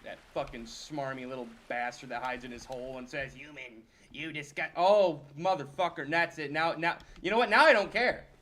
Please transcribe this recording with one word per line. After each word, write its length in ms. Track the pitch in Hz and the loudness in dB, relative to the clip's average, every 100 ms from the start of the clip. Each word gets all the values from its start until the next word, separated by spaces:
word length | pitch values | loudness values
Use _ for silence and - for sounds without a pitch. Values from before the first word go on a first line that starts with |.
That 160 | - 101 - | -14 -16 -10
fucking 320 | 170 139 123 | -8 -8 -8
smarmy 600 | 113 - - 151 135 131 127 | -14 -14 -12 -8 -6 -6 -8
little 200 | 131 117 117 - | -10 -10 -14 -8
bastard 400 | 120 120 120 131 | -6 -6 -8 -10
that 140 | 120 | -6
hides 200 | 127 127 | -6 -6
in 80 | 127 | -8
his 140 | 120 | -14
hole 320 | - 131 127 131 | -10 -10 -8 -10
and 120 | 123 | -8
says, 240 | 151 135 | -8 -8
Human, 500 | 139 147 147 127 110 110 _ _ | -10 -18 -16 -16 -18 -20 _ _
you 200 | 131 160 | -12 -8
disgust-, 420 | 151 143 - 156 | -8 -10 -6 -6
oh, 460 | - 180 208 190 147 - 143 | 4 6 8 6 2 -8 -4
motherfucker, 640 | 180 185 139 - 175 165 | 0 0 -2 -2 -2 -2
and 100 | 139 | -2
that's 240 | 165 170 160 | 0 0 -2
it. 140 | 147 | -6
Now, 220 | 151 165 151 | 0 0 2
now, 200 | 170 - - - | -2 -2 -8 -8
you 100 | 170 | -2
know 60 | 220 | 2
what? 120 | 240 | 4
Now 160 | 220 | 8
I 80 | 311 | 8
don't 180 | 240 185 | 8 4
care. 340 | 208 240 - - - | 0 0 0 -8 -20